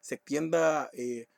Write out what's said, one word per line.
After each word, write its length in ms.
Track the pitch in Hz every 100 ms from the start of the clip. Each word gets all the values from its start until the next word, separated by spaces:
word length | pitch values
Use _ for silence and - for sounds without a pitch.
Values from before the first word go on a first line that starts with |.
| -
se 80 | 127
extienda, 760 | - 143 160 165 160 156 127
eh, 320 | - 123 120 117